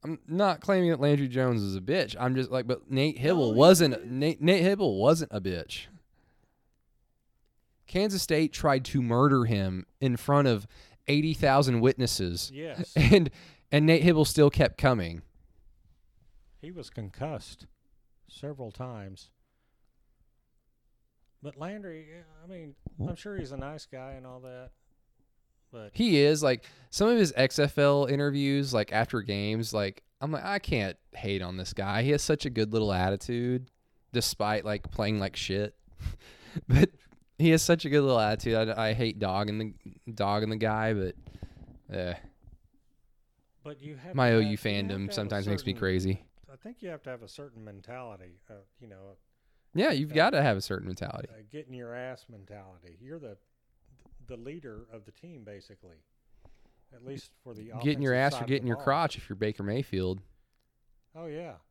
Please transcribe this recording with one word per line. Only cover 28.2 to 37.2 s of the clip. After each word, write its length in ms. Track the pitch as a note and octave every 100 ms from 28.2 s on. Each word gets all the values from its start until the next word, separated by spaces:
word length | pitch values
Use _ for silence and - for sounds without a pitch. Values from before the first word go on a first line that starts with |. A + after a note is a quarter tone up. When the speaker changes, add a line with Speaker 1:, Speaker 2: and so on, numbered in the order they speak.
| C#3+ C#3+ C#3 C#3 C#3
Speaker 1:
like, 180 | B2 G#2
after 300 | G2+ A#2 B2
games, 500 | G#2 G2+ G#2 A2 G#2+
like, 300 | A2 G2+ G2 _ _
I'm 100 | C#3+
like, 120 | D#3
"I 140 | F#3+ G3+
can't 380 | - C3 G2 - _
hate 300 | - G#2+ G2
on 140 | F2+ F#2
this 160 | F2+
guy. 300 | - G2 G2+
He 80 | B2+
has 120 | D3
such 220 | - D3+
a 60 | C#3+
good 220 | A#2 A2
little 200 | A2 G#2+
attitude, 800 | F#2 F#2 G2+ - A#2+ A#2+ B2+ B2+ _ _ _ _
despite, 520 | A#2+ A2 - G#2 G#2+
like, 260 | G#2 G#2 -
playing 280 | - G#2+ G#2+
like 140 | F#2+ -
shit." 380 | - G2 G#2+ - _ -
<laughs> 640 | - - - - - - -
But 220 | B2+ - - _ _